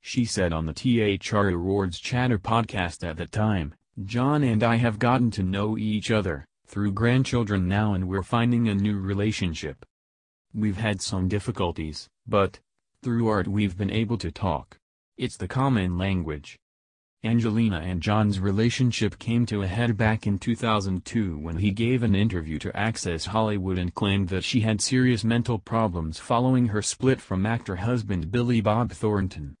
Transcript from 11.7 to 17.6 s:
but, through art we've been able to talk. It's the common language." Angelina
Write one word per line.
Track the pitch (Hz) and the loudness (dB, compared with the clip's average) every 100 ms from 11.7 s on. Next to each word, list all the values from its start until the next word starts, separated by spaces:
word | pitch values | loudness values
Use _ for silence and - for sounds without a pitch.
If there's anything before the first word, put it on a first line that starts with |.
| 82 78 76 - _ - | -2 -8 -8 -16 _ -2
but, | 104 98 - _ _ _ _ | 2 2 -2 _ _ _ _
through | 120 117 113 | -2 0 2
art | 107 90 | 0 0
we've | 98 104 90 | 0 0 0
been | 98 | -2
able | 107 110 117 | 0 -2 -2
to | 87 | -6
talk. | - 98 76 - - _ _ _ - | -4 -2 -2 -6 -20 _ _ _ -8
It's | 123 - | -8 -6
the | 92 | -6
common | 131 135 123 92 87 | -2 0 2 0 0
language." | 95 95 80 73 71 - _ _ _ _ _ _ | 0 -2 -2 -6 -10 -20 _ _ _ _ _ _
Angelina | 110 117 113 107 | 0 2 2 2